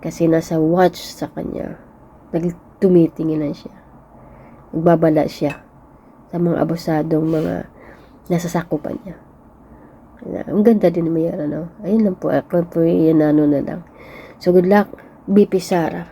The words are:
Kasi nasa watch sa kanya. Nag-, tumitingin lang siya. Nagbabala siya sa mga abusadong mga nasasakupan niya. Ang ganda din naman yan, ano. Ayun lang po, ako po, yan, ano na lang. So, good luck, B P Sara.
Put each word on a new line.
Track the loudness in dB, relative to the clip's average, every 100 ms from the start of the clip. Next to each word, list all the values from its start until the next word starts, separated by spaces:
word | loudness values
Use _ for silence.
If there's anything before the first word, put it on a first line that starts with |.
Kasi | -10 -2 2
nasa | 2 0 -2
watch | 0 4 2 2
sa | -18 -12 -12
kanya. | -10 -10 -8 -10 -12 -20 -20 -20 -20 -8 -4
Nag-, | -4 -6 -18 -2
tumitingin | 4 6 4 0 -4 -4
lang | -4 -8
siya. | -14 -20 -20 -20 -20 -20 -20 -20 -20 -20 -10
Nagbabala | -2 2 4 2 2 -2
siya | -4 -6 -6 -18 -20 -20 -20 -20 -20 -12
sa | -4
mga | -2 0
abusadong | -2 -4 -4 -2 0 -2 0
mga | -2 -4 -6 -10 -18 -20 -20 -20 -20 -4
nasasakupan | -4 -2 -6 -4 -6 -6 -10
niya. | -12 -18 -20 -20 -20 -20 -20 -20 -20 -20 -20 -20 -12 -10 -4
Ang | 2 4
ganda | 4 2
din | 0 -2
naman | -2 -2
yan, | -4 -6
ano. | -6 -10 -12
Ayun | -2 0
lang | 0 -2
po, | -2
ako | -2 -2 -4 -2
po, | 0
yan, | 2 2 4 4
ano | 4 2 2
na | 0
lang. | -2 -10 -14 -20 -20 -20 -20 -6
So, | 2
good | 4 6
luck, | 4 2 -6 -20 -20 2
B | 4 4
P | 2
Sara. | -2 -2 -2 -4 -12